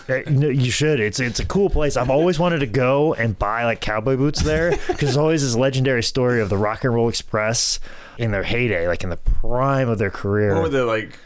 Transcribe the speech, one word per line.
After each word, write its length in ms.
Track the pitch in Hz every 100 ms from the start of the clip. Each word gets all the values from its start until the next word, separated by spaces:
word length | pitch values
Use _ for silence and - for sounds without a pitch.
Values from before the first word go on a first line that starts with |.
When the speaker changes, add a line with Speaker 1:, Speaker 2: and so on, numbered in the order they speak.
| -
Speaker 1:
Uh, 120 | 135 -
no, 220 | 139 147
you 220 | 135 123
should. 280 | 110 151 143
It's, 220 | 107 -
it's 200 | 123 -
a 40 |
cool 240 | - 190 190
place. 300 | 160 147 127
I've 100 | 127
always 300 | 135 175 156
wanted 220 | 175 165
to 60 | 127
go 460 | 123 127 139 156
and 260 | - 113 98
buy, 260 | 104 117
like, 180 | 120 113
cowboy 340 | - 110 113 131
boots 240 | 143 -
there 300 | 156 156 170 403
Speaker 2:
<laughs> 100 | -
Speaker 1:
'cause 120 | -
there's 160 | 143 127
always 240 | 156 160
this 120 | 135
legendary 480 | 117 135 131 131 123
story 380 | 110 135 123 120
of 80 | 104
the 80 | 98
Rock 280 | 104 110
and 100 | 131
Roll 140 | 117 117
Express 680 | 107 - 113 107 117 - - - - - -
in 140 | 117
their 120 | 98
heyday, 440 | 90 120 123 90 85
like, 160 | 85
in 60 | 92
the 80 | 82
prime 720 | - - - 123 135 135 127
of 80 | 107
their 120 | 98
career. 440 | - 101 104 104
Speaker 2:
What 80 | 98
were 40 | 165
they, 100 | 135
like, 380 | 120 110 104 -